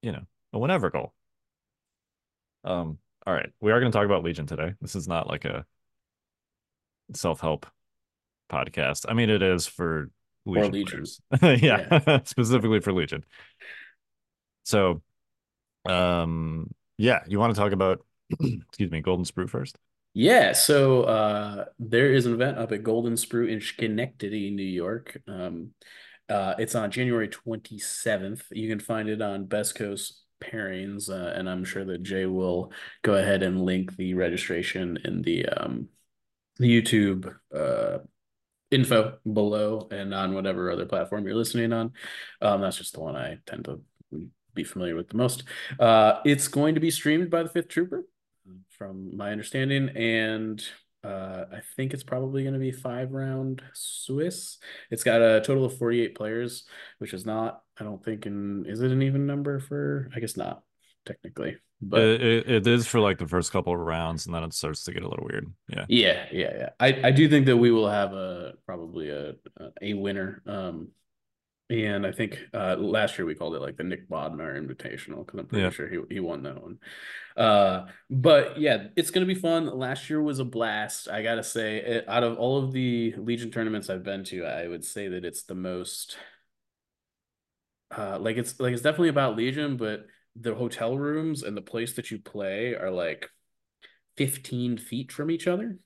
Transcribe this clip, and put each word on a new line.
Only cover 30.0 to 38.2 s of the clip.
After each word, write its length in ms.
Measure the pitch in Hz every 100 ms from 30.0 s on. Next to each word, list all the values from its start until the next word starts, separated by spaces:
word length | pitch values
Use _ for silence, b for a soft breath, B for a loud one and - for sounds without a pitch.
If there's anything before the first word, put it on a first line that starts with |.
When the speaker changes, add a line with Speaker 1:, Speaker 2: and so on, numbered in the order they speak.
| - - _ _
Speaker 2:
Pairings, 680 | - 113 98 92 98 101 104
uh, 240 | 95 87
and 160 | 85 92
I'm 140 | 92
sure 220 | 92 - 95
that 180 | 87
Jay 220 | 92 95 95
will 480 | 92 92 87 92 B B B
go 120 | - 98
ahead 260 | 98 98
and 220 | 92 92
link 320 | 92 92 92 -
the 180 | 92
registration 840 | 92 90 87 - 87 90 95 90 85
in 180 | - 92
the, 240 | - - -
um, 400 | - - 60 - _ _ _ _ _ _ _
the 240 | 123 117
YouTube, 520 | 113 113 101 95 92 - _
uh, 460 | 71 76 55 52 50 - _